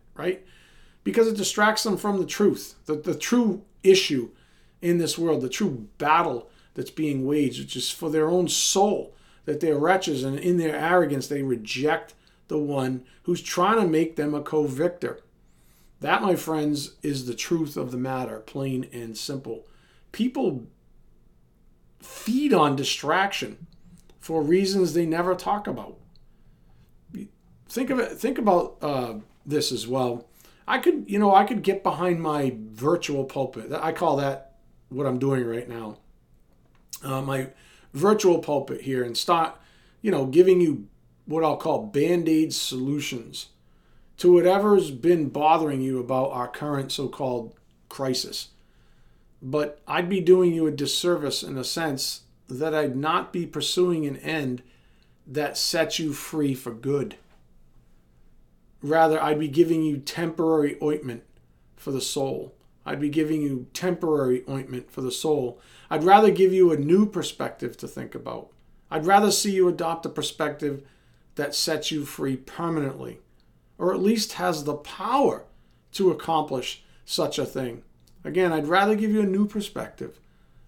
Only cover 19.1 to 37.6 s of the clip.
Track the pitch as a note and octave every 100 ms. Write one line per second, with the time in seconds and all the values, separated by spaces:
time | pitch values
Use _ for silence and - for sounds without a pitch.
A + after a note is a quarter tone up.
19.1 | A2 - C3+ A#2 A2+ - - _ _ _
20.1 | - B3 C#4 G#3+ B2+ - _ _ _ -
21.1 | _ _ _ _ _ _ _ _ _ -
22.1 | - A3 C4 D4 F#3 D3 C3+ C3 - D3
23.1 | F3+ G3 - G#2 - E3 - - - -
24.1 | - - D#3+ D3 F#3 F#3+ G3 F3 E3 E3
25.1 | E3 F3+ F3 F#3 G#3 - A#2+ - - -
26.1 | - - _ - _ _ - _ _ -
27.1 | E3+ G3+ _ _ - - A#3 C4+ B3+ -
28.1 | - C4 C4 G#3 F3 - - D3 C3+ A#2+
29.1 | G#2+ - _ C#3 D3 - A#2+ A2+ C3 B2
30.1 | A#2+ - _ - - - B3 E4+ D4+ G3+
31.1 | G3+ G3+ G3 G3+ G#3 F#3+ G3 F3+ D3+ F3+
32.1 | E3+ D#3+ D3 C3+ A2 A2 G#2+ C#3+ - -
33.1 | C#3 C3+ C#3 B2+ A2+ A2 D#3 D#3+ D#3 E3
34.1 | C#3 C#3 C3+ - - _ _ - C3 C3+
35.1 | B2 C#3 C3 A#2 A#2 A#2+ A#2 A2 G#2 _
36.1 | _ _ _ _ _ _ _ - - C3+
37.1 | C3+ C#3 C3+ C3 -